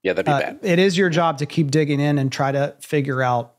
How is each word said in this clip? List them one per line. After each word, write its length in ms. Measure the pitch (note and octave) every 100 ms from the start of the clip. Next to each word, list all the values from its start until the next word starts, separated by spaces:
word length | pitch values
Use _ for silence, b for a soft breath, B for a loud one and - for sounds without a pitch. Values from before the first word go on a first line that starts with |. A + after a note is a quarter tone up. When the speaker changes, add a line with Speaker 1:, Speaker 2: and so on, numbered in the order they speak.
Speaker 1:
Yeah, 80 | F#2+
that'd 120 | F2
be 60 | -
Speaker 2:
Uh, 80 | C#3+
Speaker 1:
bad. 180 | C#3+ C#4+
Speaker 2:
it 160 | G#3 E3+
is 180 | G3 F3
your 140 | F#3
job 280 | D#3+ E3 C#3+
to 80 | C#3+
keep 260 | - D3
digging 260 | D#3 D3 C#3+
in 180 | D3 D3
and 120 | C3+
try 220 | - C#3
to 240 | C#3 C#3+ -
figure 420 | - D3+ C#3 C3
out 320 | B2+ B2 A#2